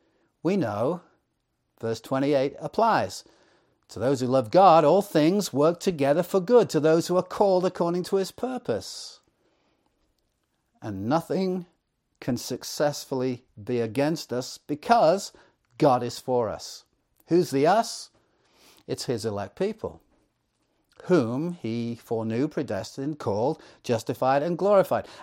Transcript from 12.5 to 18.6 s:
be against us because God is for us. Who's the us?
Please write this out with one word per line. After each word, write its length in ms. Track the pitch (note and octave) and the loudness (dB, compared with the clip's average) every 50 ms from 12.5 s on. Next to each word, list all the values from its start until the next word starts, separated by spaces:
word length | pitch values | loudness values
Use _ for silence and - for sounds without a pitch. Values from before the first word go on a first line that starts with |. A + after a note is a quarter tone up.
| B2+ - - - - - D3+ D3 C#3+ - - - C3+ B2+ B2+ C3 B2 A#2+ _ _ _ A2+ | -10 -10 -10 -12 -4 -2 -2 -2 -2 -4 -10 -8 -6 -4 -4 -4 -6 -8 _ _ _ -16
be 200 | G2+ - B2 A#2 | -8 -4 -2 -2
against 500 | A2+ A2 G#2 C3+ C#3+ D3+ E3 D#3 - - | -2 -2 -2 -2 0 0 -2 -4 -6 -8
us 260 | A#2 B2+ B2 - - | -8 -8 -6 -8 -14
because 760 | - _ - C#3+ - - - A#3 A#3+ - D#3 F#3 G3+ - - _ - _ _ _ _ _ _ _ - | -18 _ -10 -10 -8 0 0 2 4 4 4 2 2 -2 -10 _ -20 _ _ _ _ _ _ _ 2
God 240 | D3+ C#3+ B2 B2 B2 | 4 4 4 4 0
is 160 | A#2+ - - | -6 -8 -10
for 300 | - C3 B2+ B2 A2+ G2+ | -6 -2 0 0 0 -2
us. 360 | D#2 - - - - - _ _ _ _ _ _ _ _ _ | -6 -10 -12 -16 -18 -20 _ _ _ _ _ _ _ _ _
Who's 220 | - E3 F3+ E3 - | 0 2 2 2 2
the 160 | C3+ C3+ C#3+ | 0 2 4
us? 460 | E3 G3+ A3+ A3+ - - - - - _ _ _ _ _ _ _ _ _ _ | 4 4 2 0 -2 -8 -14 -16 -18 _ _ _ _ _ _ _ _ _ _